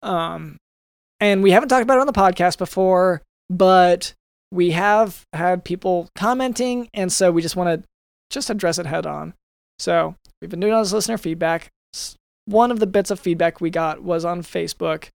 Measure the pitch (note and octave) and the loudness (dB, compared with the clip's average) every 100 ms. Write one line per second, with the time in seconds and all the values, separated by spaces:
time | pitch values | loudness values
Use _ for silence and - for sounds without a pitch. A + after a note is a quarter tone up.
0 | A3 F3+ E3 E3 D#3+ - _ _ _ _ | -6 -4 -4 -8 -14 -18 _ _ _ _
1 | _ _ G#3 G3 G3 F#3 C#4 C4 A#3 C4 | _ _ 0 4 6 6 6 2 4 2
2 | C#4 G#3+ G3 F3+ F3+ - F3+ - F#3+ F#3 | 2 2 2 2 0 -2 -6 -2 2 4
3 | F#3 E3+ _ _ _ F3+ F#3+ F#3 F3+ F3 | 2 0 _ _ _ 2 6 8 6 4
4 | - - _ _ _ F3+ F3 E3 G3+ G#3 | -2 -14 _ _ _ 0 0 2 2 2
5 | A3 - _ D#3 F3 F3+ - F3+ F#3+ F3+ | 2 -2 _ -4 -2 -2 -4 -6 -2 -2
6 | E3+ - G#3+ B3+ B3+ A#3+ B3 B3 A#3 - | -4 -6 -2 -2 -2 -4 -4 -4 -8 -6
7 | F#3 - F#3+ E3 E3 F3+ F3 E3 - _ | -4 2 2 2 -2 -4 -2 -4 -6 _
8 | _ _ _ - - G#3+ F3+ E3 E3+ E3 | _ _ _ -10 -6 -4 -2 -4 -4 -6
9 | D#3 D3 D#3+ - _ _ _ _ - E3+ | -6 -10 -12 -16 _ _ _ _ -2 0
10 | D#3+ E3+ _ _ E3 E3+ G3+ A3+ G#3 G#3 | 0 -6 _ _ -14 -4 0 0 0 -2
11 | G3+ A3+ E3+ D#3+ E3 E3 - _ _ - | -4 -6 -6 -4 -2 -4 -8 _ _ -16
12 | - - _ _ - G#3 B3 A#3 G#3+ G3+ | -16 -16 _ _ -2 2 2 2 0 0
13 | F#3+ G3 - E3+ E3+ - E3+ E3 D#3+ D#3 | -2 -4 -4 0 -2 -2 -6 -2 -4 -6
14 | - E3+ E3 F3 E3 F3+ E3+ - E3 D#3 | -4 -4 -4 -6 -8 -8 -8 -6 -6 -6
15 | _ | _